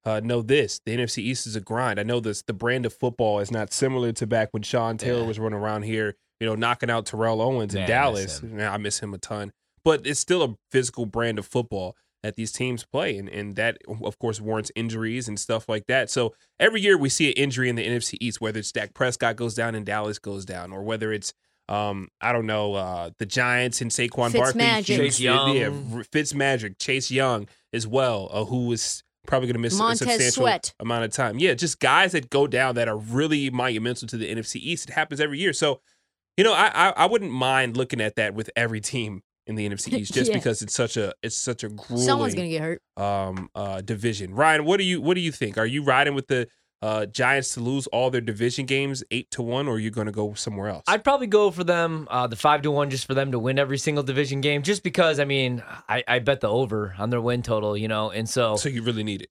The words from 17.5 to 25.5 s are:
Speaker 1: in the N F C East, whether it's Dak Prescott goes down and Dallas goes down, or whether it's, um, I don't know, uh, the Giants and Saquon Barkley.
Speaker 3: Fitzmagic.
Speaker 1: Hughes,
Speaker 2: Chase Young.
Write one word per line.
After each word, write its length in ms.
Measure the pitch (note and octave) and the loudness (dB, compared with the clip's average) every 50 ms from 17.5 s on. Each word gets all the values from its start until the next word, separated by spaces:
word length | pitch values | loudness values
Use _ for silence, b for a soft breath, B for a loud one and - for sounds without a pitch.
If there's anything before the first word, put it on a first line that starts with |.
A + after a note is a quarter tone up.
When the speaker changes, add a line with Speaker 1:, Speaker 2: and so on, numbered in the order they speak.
| B2 B2 B2+ B2 | 2 0 0 0
Speaker 1:
in 80 | A#2+ | 0
the 80 | A#2 G2+ | 0 0
N 80 | A2+ A#2+ | -2 -2
F 60 | A#2+ A#2+ | -2 -2
C 120 | - - - | -4 -6 -4
East, 200 | A#2 A#2+ G#2+ - | -6 -6 -4 -4
whether 180 | A2+ A2 G#2+ A2 | -4 -4 -4 -4
it's 140 | G2+ - | -6 -4
Dak 220 | - A#2 G#2 G2+ _ | -6 -6 -6 -6 _
Prescott 420 | - C3 B2+ A#2+ - B2+ A#2 A2+ | 0 0 0 0 0 0 0 0
goes 180 | A2 A#2+ A#2 G#2+ | 0 -4 -4 -2
down 200 | A#2 A2+ A#2 A2+ | -2 -2 -2 -2
and 100 | A2 G#2 | -4 -4
Dallas 340 | G2+ G#2 G#2+ G#2+ G#2+ G#2 - | -2 -2 -2 -2 -4 -6 -6
goes 280 | - G2+ G2+ G2 F#2+ | -8 -8 -8 -8 -8
down, 260 | F#2+ F#2 F2+ F2 F#2 | -10 -10 -10 -10 -10
or 100 | F#2+ F#2+ | -10 -8
whether 300 | G2+ G#2+ A2+ A2 A2 A2 | -4 -4 -4 -2 -2 -2
it's, 220 | G#2+ G#2 F#2 - - _ _ _ _ _ _ - | -4 -4 -6 -8 -12 _ _ _ _ _ _ -4
um, 400 | G2+ G#2 G#2 G#2 G2 G2 F#2 - _ _ | -2 0 0 0 -2 -4 -8 -10 _ _
I 100 | - A#2 | 0 0
don't 140 | B2 A#2+ A2+ | 2 2 0
know, 260 | G#2+ G#2+ G#2+ G#2 G#2 G2+ | 0 0 0 0 0 -2
uh, 360 | G2 F#2 F#2 F#2 F2 E2+ E2+ - _ | -2 -4 -4 -4 -6 -6 -8 -8 _
the 80 | A2+ | -8
Giants 560 | G2 - B2+ B2 B2 B2 B2 B2 B2 A#2+ - | -4 0 0 2 2 2 2 0 0 -2 -4
and 80 | C3 A2+ | -4 -4
Saquon 420 | - - A#2+ A#2+ - - A#2+ A#2 B2 | -2 -2 -2 -2 0 0 0 2 4
Barkley. 280 | - B2 C3 C3 A#3 | 4 4 4 4 4
Speaker 3:
Fitzmagic. 220 | A#3 A#3 A3+ G#3+ G3 | 4 4 4 2 2
Speaker 1:
Hughes, 120 | - - D3 | 2 2 2
Speaker 2:
Chase 220 | C#3+ C#3+ B2+ B2+ | 2 2 2 2
Young. 340 | B2+ B2+ B2+ C3+ C#3 C3+ | 2 4 4 4 4 4